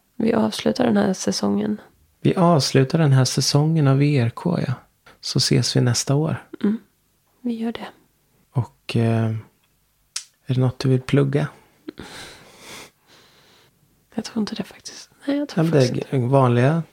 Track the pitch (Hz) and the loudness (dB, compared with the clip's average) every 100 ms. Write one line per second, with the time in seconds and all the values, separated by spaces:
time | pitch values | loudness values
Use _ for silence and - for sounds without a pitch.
0 | _ - 226 226 220 - 220 220 247 208 | _ -4 -2 0 0 -2 -4 0 0 2
1 | 202 190 - 190 202 202 208 208 - _ | 0 -2 -4 -4 -2 -2 -2 -6 -10 _
2 | _ _ 143 190 170 165 - 135 131 160 | _ _ 0 4 4 4 2 2 2 2
3 | 156 135 127 - 135 143 156 160 139 135 | 4 4 2 0 0 2 2 2 2 4
4 | 147 143 117 - - - - 127 - _ | 2 2 0 -2 -4 -2 -2 -6 -12 _
5 | - - - 139 - 139 123 131 123 117 | -20 -14 -6 -2 2 2 2 0 2 0
6 | - 139 160 127 - - 202 220 - _ | 0 0 0 -4 -10 -4 -2 -2 -6 _
7 | _ _ _ _ 247 226 226 226 - - | _ _ _ _ -8 -6 -6 -8 -12 -20
8 | _ _ _ _ _ 131 113 _ - 117 | _ _ _ _ _ -6 -6 _ -6 0
9 | 113 113 113 110 - _ _ _ _ _ | 0 2 0 -4 -10 _ _ _ _ _
10 | _ - - _ - 127 127 - 131 131 | _ -16 -16 _ -4 0 0 0 0 0
11 | - 139 139 139 143 - _ _ - - | 2 2 2 0 -4 -8 _ _ -20 -18
12 | - - - - - - - - - _ | -18 -18 -20 -20 -20 -20 -20 -20 -20 _
13 | _ _ _ _ _ _ _ _ _ _ | _ _ _ _ _ _ _ _ _ _
14 | _ - - 220 202 220 196 - - - | _ -10 -8 -4 -4 -6 -12 -16 -20 -20
15 | - _ - 285 294 - 165 156 123 - | -20 _ -4 -2 -2 0 2 4 2 0
16 | - 139 120 139 127 120 131 165 160 | -4 -2 2 2 4 4 2 0 -4